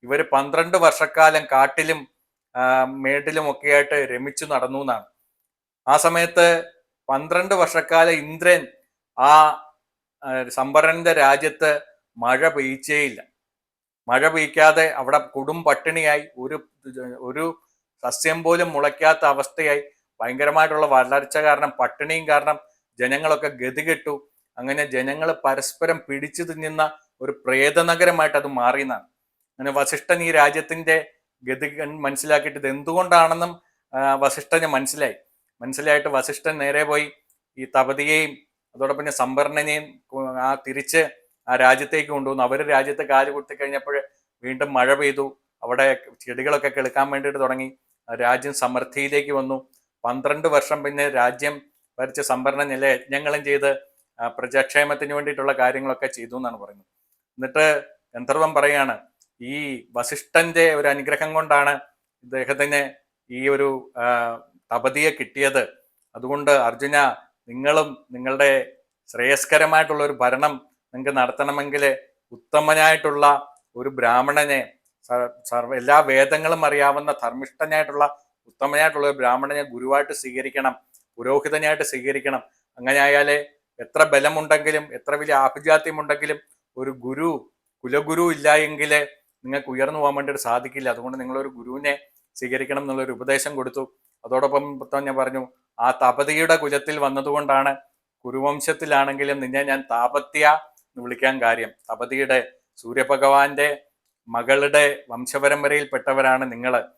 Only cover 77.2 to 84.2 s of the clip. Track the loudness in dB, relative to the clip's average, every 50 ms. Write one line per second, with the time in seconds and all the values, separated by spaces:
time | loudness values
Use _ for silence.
77.2 | -4 -8 -6 -8 -14 -14 _ _ -4 -2 0 -2 -2 -2 0 0 0 0 0 _
78.2 | _ _ _ _ _ _ _ _ -6 -2 2 2 2 2 2 0 0 0 0 0
79.2 | 0 0 0 0 -2 -4 -4 -4 -6 -6 -10 -10 -4 0 0 0 0 -2 -8 -12
80.2 | -12 -10 -10 -8 -8 -6 -6 -2 -2 -2 -2 -4 _ _ _ _ _ _ _ -8
81.2 | -2 0 0 0 0 -2 -4 0 0 0 0 0 -2 -6 -6 -6 -6 -6 -6 -4
82.2 | -4 -4 -6 -6 -8 _ _ _ _ _ _ -8 -4 -2 2 2 4 4 4 4
83.2 | 4 2 0 -2 -2 -8 _ _ _ _ _ -18 -18 -8 _ 2 4 6 6 2